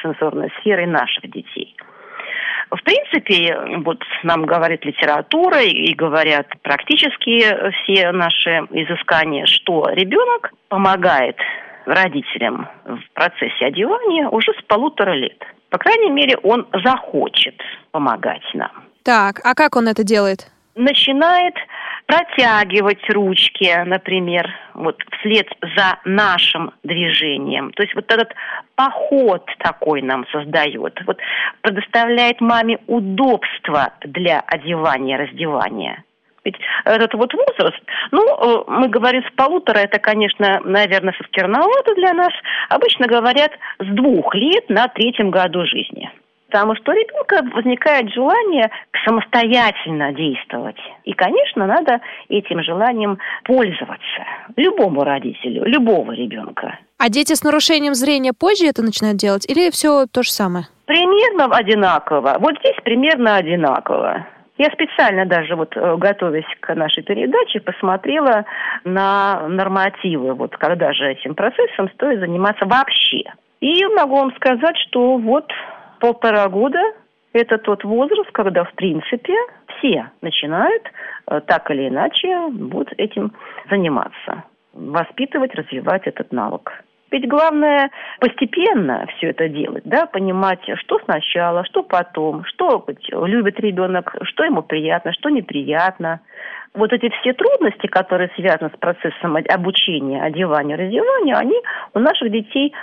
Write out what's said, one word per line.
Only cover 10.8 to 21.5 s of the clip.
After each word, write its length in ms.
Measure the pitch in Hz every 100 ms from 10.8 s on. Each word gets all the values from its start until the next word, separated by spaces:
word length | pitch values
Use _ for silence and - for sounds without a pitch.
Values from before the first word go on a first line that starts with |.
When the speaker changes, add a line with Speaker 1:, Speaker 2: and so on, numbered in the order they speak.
| 190 190 180 143 123 - - - - - -
Speaker 1:
родителям 800 | 165 185 147 - - 117 123 - - -
в 160 | 120 -
процессе 520 | - 170 - 127 - 127
одевания 640 | 160 240 466 453 330 285
уже 240 | 226 220
с 80 | - -
полутора 460 | 214 294 - 196
лет. 280 | 151 120 - - - _
По 100 | 180
крайней 320 | - 453 415
мере, 260 | 277 277 254
он 240 | 190 233 202 190
захочет 720 | 226 262 - 147 - - - - - - _
помогать 520 | 156 135 110 107 - -
нам. 180 | - 58 - - _
Speaker 2:
Так, 360 | - 233 202 202
а 120 | 240 254
как 200 | 302 247
он 120 | 226
это 160 | 214
делает? 480 | 214 214 196 190 - _ _ 220
Speaker 1:
Начинает 800 | 254 277 277 269 330 359 359